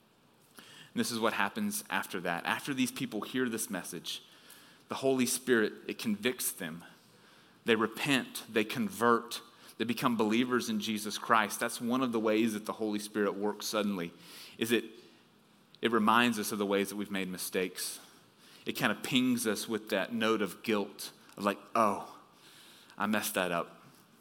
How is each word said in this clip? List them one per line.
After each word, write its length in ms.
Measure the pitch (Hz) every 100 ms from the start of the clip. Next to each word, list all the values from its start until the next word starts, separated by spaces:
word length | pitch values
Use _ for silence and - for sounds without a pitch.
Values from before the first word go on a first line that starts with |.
| _ _ _ _ _ -
And 440 | - - - 113
this 100 | 117
is 80 | 117
what 140 | 110
happens 500 | 107 101 110 104 101 -
after 300 | 95 92 98
that. 260 | 87 85 -
After 260 | 110 -
these 200 | 131 123
people 300 | - 131 107
hear 260 | - 127 127
this 200 | 110 -
message, 540 | 92 85 85 - - - - - - - - -
the 60 |
Holy 320 | 120 135 131 120
Spirit, 460 | - - 120 107 - -
it 100 | 104
convicts 540 | 120 101 113 127 -
them. 320 | - 85 85 87 - - - - - - -
They 100 | -
repent, 680 | 110 110 - 143 131 - - -
they 100 | 110
convert, 760 | 110 - 104 95 117 117 - - - - - -
they 60 |
become 320 | 113 117 135 113
believers 520 | 107 113 127 123 117
in 100 | 107
Jesus 400 | 104 107 104 -
Christ. 400 | - 117 101 -
That's 220 | 117 -
one 220 | 120 123
of 100 | 131
the 80 | 117
ways 320 | 110 107 113
that 140 | 104 104
the 80 |
Holy 260 | 98 110 104
Spirit 340 | 104 107 101
works 320 | 92 104 101 -
suddenly, 460 | 107 104 98 85 - - - - -
is 120 | 117
it 140 | 117 - - - - _ _ _ _ _ -
it 80 | 117
reminds 480 | 113 107 113 120 107
us 100 | 104
of 80 | 107
the 80 | 101
ways 220 | 98 98
that 80 | 104
we've 140 | 95
made 200 | 98 92
mistakes. 680 | 90 - 98 92 - - - - - - _ - - -
It 60 |
kind 180 | 113 127
of 120 | 104
pings 440 | - 131 127 120 110
us 220 | 101 -
with 220 | 110 -
that 220 | 101 92
note 280 | 117 110 110
of 220 | 98 -
guilt, 480 | - 104 101 - - - - -
of 80 |
like, 140 | 101 98 - 117
"Oh, 360 | 110 92 - - - - - - - - - -
I 100 | 104
messed 280 | 107 101
that 180 | 101 90
up. 300 | 85 80 - - - _ -